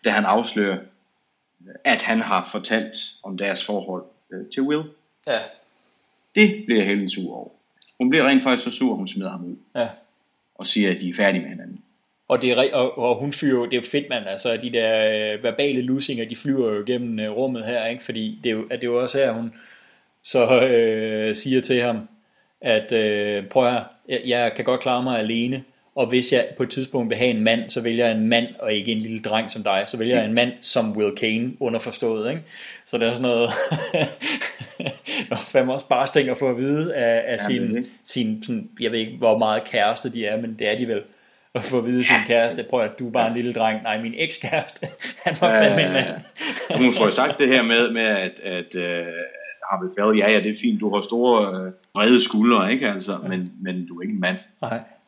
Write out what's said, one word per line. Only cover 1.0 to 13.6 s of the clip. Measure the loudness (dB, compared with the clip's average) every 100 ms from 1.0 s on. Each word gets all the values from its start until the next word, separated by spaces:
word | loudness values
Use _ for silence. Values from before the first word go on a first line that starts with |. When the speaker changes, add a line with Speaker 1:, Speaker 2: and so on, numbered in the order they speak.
| _ _ _ _ _ _ -20 -6
Speaker 1:
at | 0 0
han | 0 -2
har | 0 -2 -2
fortalt | -8 -2 -2 -2 -10 -12 -14
om | -12 -6
deres | -4 -4 -4
forhold, | -6 -4 -10 -10 _ _
øh, | -14 -8
til | -4
Will. | 0 -2 -4 -16 _ _ -4
Speaker 2:
Ja. | -4 -4 -18 _ _ _ _ _ _ _
Speaker 1:
Det | 4 4 4 2
bliver | 2
Helen | 4 0 -2
sur | -6 -8 -10
over. | -16 _ _ _ _ _
Hun | 2
bliver | 4 6
rent | 4
faktisk | 4 0 -2
så | -2
sur, | -2
at | 0
hun | -4
smider | -6 -8
ham | -8
ud. | -12 -14 _ -6
Speaker 2:
Ja. | -6 -6 _ _ _ _ _
Speaker 1:
Og | -12 -4
siger, | 2 2
at | 2
de | -4
er |
færdige | 2 2 2
med | -4
hinanden. | -12 -14 -18 _ _ _ _ _
Speaker 2:
Og | 2
det | 4
er | 4
re-, | 4
og, | 2 0 0
og | 0 0
hun | -2
fyrer | -2 0
jo, | 2